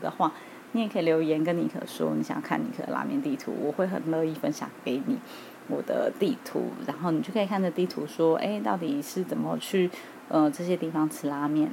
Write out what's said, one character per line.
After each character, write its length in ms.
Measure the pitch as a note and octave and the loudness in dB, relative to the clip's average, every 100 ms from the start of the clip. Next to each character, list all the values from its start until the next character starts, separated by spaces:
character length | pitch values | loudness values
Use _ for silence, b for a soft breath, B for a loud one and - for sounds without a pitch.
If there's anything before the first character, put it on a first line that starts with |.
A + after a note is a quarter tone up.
的 100 | D#3+ | -6
话， 220 | - E3 B B B - | 2 0 B B B -4
你 80 | A#3 | -2
也 80 | G#3+ | 0
可 100 | G3+ | 2
以 40 | |
留 200 | E3 D#3+ | 4 4
言 220 | D#3+ D#3 | 4 4
跟 120 | E3 E3+ | 4 2
尼 120 | D#3 | 0
可 100 | - - | -2 -8
说 260 | - - D#3 | -2 0 0
你 60 | |
想 180 | D#3 - | -2 -4
看 160 | - - | -2 -2
尼 60 | - - | -2 -4
可 80 | |
的 80 | - | -4
拉 120 | C3+ | -2
面 180 | - - | 0 -2
地 140 | D3+ C3 | 0 -2
图， 160 | - - | -4 -2
我 100 | D3 | -2
会 160 | D3 F#3 | 0 0
很 240 | F#3 D#3+ | 0 0
乐 140 | D#3+ | 0
意 100 | D#3+ | 0
分 180 | D#3 D3+ | 0 -2
享 160 | D3+ C#3+ - | -2 -6 -8
给 160 | - B2+ C3+ | -4 -2 0
你 100 | C3+ - B B B - | -4 -4 B B B -6
我 120 | C#3+ | -4
的 280 | - A#2+ - - | 0 0 0 2
地 180 | G3 - | 0 0
图， 260 | - - A#2+ - - | -4 -4 -4 -6 -6
然 120 | D3 | -4
后 140 | F3 | 0
你 80 | D#3+ | 0
就 120 | A#2+ | 0
可 80 | A3 | 0
以 60 | G3 | 0
看 160 | G3+ | 2
着 80 | F3+ | 0
地 160 | E3 F3+ | 2 0
图 180 | - | 0
说， 320 | D3 - E3 D#3+ | -6 2 4 4
诶， 220 | G3 G#3 | 2 -2
到 160 | G#3+ F#3+ | 0 0
底 240 | D#3+ C#3+ | 0 -2
是 220 | D3 F#3 | -2 -4
怎 140 | F3+ D#3 | -2 0
么 200 | D#3 E3 | -2 -2
去， 300 | - G3 F3+ B B B - | 0 2 2 B B B 0
呃， 220 | - D3+ | 4 4
这 140 | C#3+ | 2
些 120 | F3 F3 | 0 0
地 140 | D#3+ | 0
方 180 | E3 D#3 | 2 2
吃 200 | - D3 | 2 -4
拉 180 | C#3+ D3 | 0 2
面 240 | D3+ D3+ | 4 2